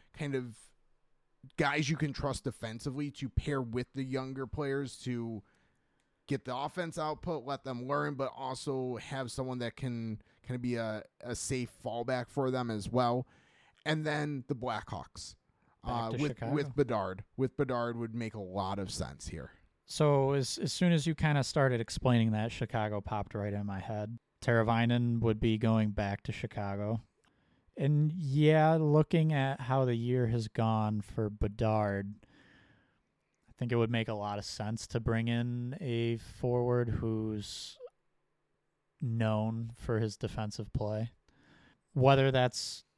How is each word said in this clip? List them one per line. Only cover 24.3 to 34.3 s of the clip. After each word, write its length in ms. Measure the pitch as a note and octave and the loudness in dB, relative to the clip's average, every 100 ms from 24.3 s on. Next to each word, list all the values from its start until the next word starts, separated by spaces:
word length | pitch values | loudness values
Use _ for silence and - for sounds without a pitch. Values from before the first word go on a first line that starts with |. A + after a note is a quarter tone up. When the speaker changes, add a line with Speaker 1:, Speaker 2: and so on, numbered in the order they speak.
| _ | _
Speaker 2:
Teravainen 800 | - A#2 A2 A2+ A#2 A#2+ A#2+ A#2 | 4 4 6 4 4 4 2 2
would 200 | A#2 G#2+ | 2 4
be 180 | A2+ A2 | 2 4
going 320 | A2 A2 G#2+ | 4 4 4
back 320 | G#2 G2+ G2+ | 0 -2 -4
to 100 | - | -6
Chicago. 680 | - - - G2+ G2+ G#2 A2+ - _ _ _ _ _ _ - | -6 -6 -4 -4 -2 -2 -4 -6 _ _ _ _ _ _ -2
And 360 | C#3+ D3 D3+ | 2 4 2
yeah, 640 | F3 D3 C#3 D3+ D#3 D#3 D#3+ | 0 0 4 6 8 6 6
looking 560 | D#3 D3+ D3+ E3+ D#3 | 6 6 6 4 4
at 300 | D3 C3+ C#3 | 2 0 -2
how 220 | B2 C3 | 0 2
the 120 | C3 A#2 | 2 0
year 320 | A#2+ B2+ A#2+ | 2 2 2
has 180 | A#2+ G#2+ | 0 -2
gone 540 | - A2+ A2 G#2+ G#2+ | 0 2 2 2 0
for 280 | - - G#2+ | -4 -2 -4
Bedard, 840 | G#2 G#2+ G#2+ A2+ G#2+ G#2 G2 G2 G#2 - _ - - _ _ _ _ _ _ _ _ _ | -2 -4 0 2 2 2 0 -4 -10 -18 _ -20 -20 _ _ _ _ _ _ _ _ _
I 40 | - | -8
think 140 | A#2+ | 0
it 40 | A#2 | 2
would 140 | A2+ | 4
make 180 | A#2 A2 | 2 0
a 60 | |
lot 240 | G#2+ G#2 | -4 -4